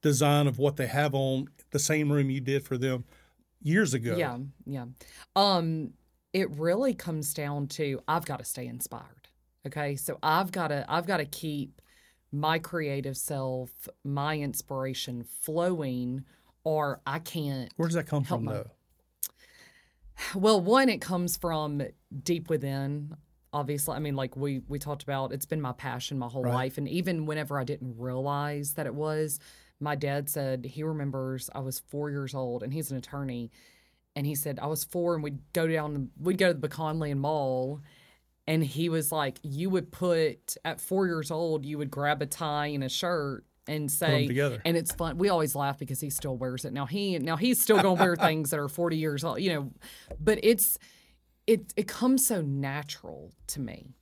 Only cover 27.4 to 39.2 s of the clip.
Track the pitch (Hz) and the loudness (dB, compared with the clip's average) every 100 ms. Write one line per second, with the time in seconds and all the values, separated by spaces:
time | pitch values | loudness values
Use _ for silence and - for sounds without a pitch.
27.4 | 143 143 127 147 127 113 127 127 139 143 | -2 -2 -2 -4 -6 -6 -4 -2 -2 0
28.4 | 147 147 143 - 143 127 156 156 156 147 | -2 -2 -4 -4 -4 -2 -2 0 -2 -4
29.4 | - - - _ 147 143 143 143 143 - | -10 -20 -20 _ -4 -2 0 0 -2 -2
30.4 | 135 131 123 131 156 156 139 135 131 131 | -2 -2 -4 -6 -4 -2 -2 -2 -4 -4
31.4 | - - 135 131 - 143 147 143 135 135 | -6 -6 -6 -6 -8 -6 -4 -4 -4 -4
32.4 | 127 120 113 143 151 135 120 143 139 120 | -4 -4 -4 -4 -4 -6 -6 -6 -4 -4
33.4 | 117 _ - _ _ _ _ - 143 147 | -6 _ -20 _ _ _ _ -4 -2 -2
34.4 | 147 131 143 156 - 180 175 170 147 139 | -4 -4 -4 -4 -4 0 0 0 -2 -6
35.4 | - - 165 160 151 147 131 - 160 190 | -4 0 2 2 0 -4 -6 -4 -2 4
36.4 | 190 170 143 151 156 156 151 139 139 156 | 4 4 -2 -2 -2 -2 0 0 0 2
37.4 | 135 127 131 147 143 - - _ _ _ | 2 0 0 -4 -12 -20 -20 _ _ _
38.4 | - 160 147 127 170 165 147 160 | 0 2 2 0 0 2 0 0